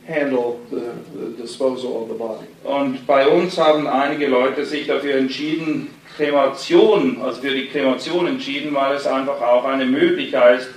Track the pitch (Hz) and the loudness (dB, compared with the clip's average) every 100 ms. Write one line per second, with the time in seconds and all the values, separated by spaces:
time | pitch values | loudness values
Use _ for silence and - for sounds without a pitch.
0 | - 156 139 127 120 - - 139 - - | -6 -4 0 0 -2 -4 -8 -8 -8 -10
1 | - - - - 117 - 131 123 123 113 | -14 -10 -10 -10 -12 -2 -2 -2 -6 -6
2 | 113 110 113 - - - 139 139 139 127 | -8 -8 -8 -10 -14 -12 -4 -2 -2 -4
3 | - 139 139 175 180 175 156 151 139 131 | 2 4 6 4 2 2 4 4 2 0
4 | 143 151 139 123 135 143 135 147 - 135 | 0 0 2 2 2 0 -4 -4 -2 -2
5 | 143 135 131 131 151 165 156 139 - - | 0 0 0 -2 -4 -4 -2 -4 -6 -14
6 | - - 147 143 135 - - 175 214 196 | -20 -4 0 2 2 -2 2 4 6 4
7 | 131 113 - - 139 135 - 147 131 123 | 2 -2 -6 -4 -4 -4 -4 -2 0 0
8 | 160 175 170 131 135 143 151 143 135 143 | -2 -2 -2 -2 -6 -6 -4 0 0 0
9 | - 135 135 - 120 123 135 135 127 139 | 0 -2 -2 -2 2 2 2 0 0 2
10 | 170 165 131 135 123 127 - | 2 2 -2 4 6 6 0